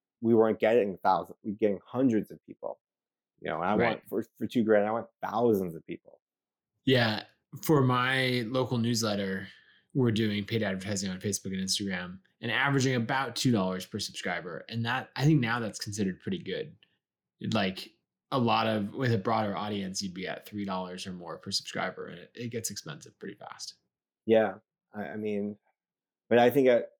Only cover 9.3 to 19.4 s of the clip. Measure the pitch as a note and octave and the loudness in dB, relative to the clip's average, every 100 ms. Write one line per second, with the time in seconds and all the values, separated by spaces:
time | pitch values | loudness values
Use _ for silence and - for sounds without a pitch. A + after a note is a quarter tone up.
9.3 | F#2+ F#2+ - _ _ _ D3 A#2+ G#2+ A2 | -4 -8 -16 _ _ _ 0 2 2 0
10.3 | G#2 G2+ A#2 G#2 F#2+ F#2+ G2+ G2 F#2 A2 | -2 -2 -2 -2 -2 -4 -4 -4 -6 -4
11.3 | G2 G2 F#2+ F#2+ - G2 F#2 F2+ F#2 _ | -6 -6 -6 -4 -4 -4 -6 -8 -12 _
12.3 | _ A#2 A2+ C#3 C#3 C3 B2+ A2+ C3+ C3 | _ -4 0 2 2 2 0 0 -2 -2
13.3 | A2+ C3 A#2 F#2 F#2 - G#2+ - - F#2+ | -2 2 2 2 -2 -6 -8 -8 -8 -6
14.3 | F2 E2+ C#2 - A#2 A#2 B2+ - - C#3 | -6 -6 -12 -8 -6 -2 -4 -4 0 4
15.3 | D#3 A2+ A#2+ A2+ - - G#2 G2 F2+ - | 6 4 0 -2 -6 -8 -2 -2 -4 -6
16.3 | F2+ F2+ E2+ - - _ _ _ _ _ | -6 -4 -6 -8 -14 _ _ _ _ _
17.3 | _ - A2+ F#2+ F#2 - _ _ _ _ | _ -4 0 0 -4 -12 _ _ _ _
18.3 | C#3 A#2 A2 A2 A2 G2+ - B2+ A2+ A#2+ | 0 2 4 2 0 -2 -2 0 0 2
19.3 | A2+ | 0